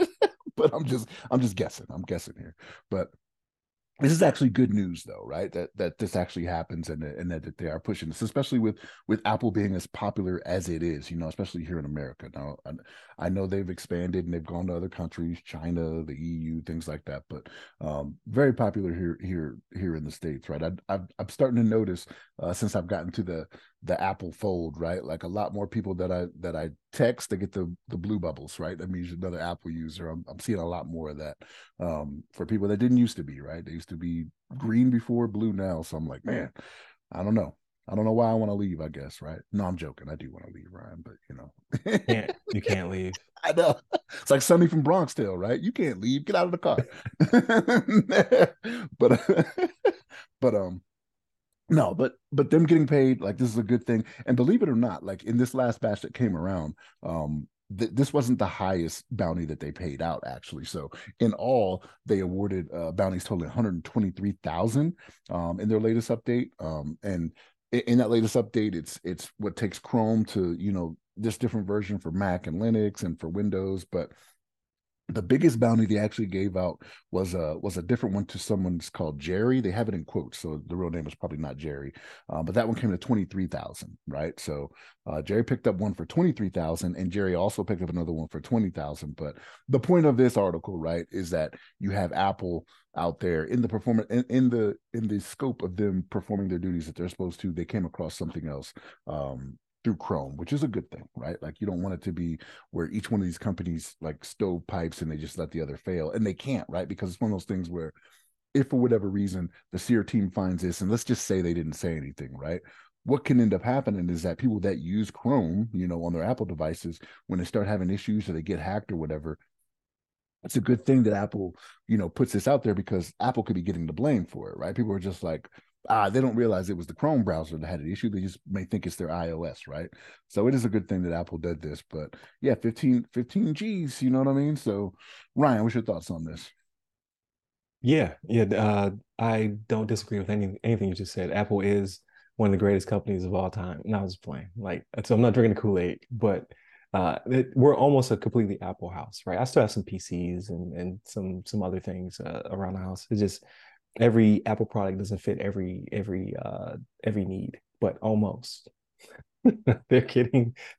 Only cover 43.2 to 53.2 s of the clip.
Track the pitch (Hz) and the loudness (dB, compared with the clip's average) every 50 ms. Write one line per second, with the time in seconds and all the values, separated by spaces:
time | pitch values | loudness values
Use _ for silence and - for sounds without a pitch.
43.2 | - _ _ - - - - 165 247 214 - - - _ - 359 - _ - - | -14 _ _ -6 -2 0 4 4 6 4 4 2 -2 _ -4 -4 -4 _ -14 -12
44.2 | - - 143 135 - - 175 170 175 160 - 160 139 147 170 190 165 127 - - | 2 4 4 4 8 8 8 8 8 8 6 4 4 4 4 4 4 0 0 -2
45.2 | 123 98 92 90 92 104 127 - - 208 247 - 202 147 117 92 101 117 131 139 | -2 -2 0 -2 0 0 -2 0 -2 -2 0 0 0 0 0 -2 0 0 0 0
46.2 | 147 - 202 180 180 180 175 175 - - 143 - 127 - - - - - - _ | 0 0 2 2 2 2 0 0 2 2 2 2 0 -4 -8 -12 -12 -12 2 _
47.2 | 160 - - 240 - - 226 220 220 - 240 226 - - 208 214 - - - 208 | 4 6 8 6 6 8 4 4 6 6 4 4 4 6 6 4 6 6 4 4
48.2 | - - 254 254 196 - - _ - 220 233 240 208 - - - - 123 - - | 6 6 8 8 8 6 4 _ -10 -8 -8 -8 -10 -12 0 6 8 8 8 8
49.2 | - - 190 170 156 - - - 359 339 - _ _ 427 - - _ _ - - | 6 4 4 4 4 2 0 -2 -2 -2 -2 _ _ 2 2 2 _ _ -20 -20
50.2 | - _ _ _ - 127 107 101 95 90 90 90 - _ _ _ _ _ _ _ | -20 _ _ _ 4 4 4 4 0 -2 -6 -10 -12 _ _ _ _ _ _ _
51.2 | _ _ _ _ _ _ _ _ _ _ 165 156 123 - 95 - 131 127 - _ | _ _ _ _ _ _ _ _ _ _ 6 6 6 4 4 2 0 0 0 _
52.2 | _ _ - 139 139 - 147 160 170 147 170 160 151 131 151 143 135 131 131 - | _ _ 0 2 4 6 8 6 8 8 8 6 8 6 6 6 6 6 4 2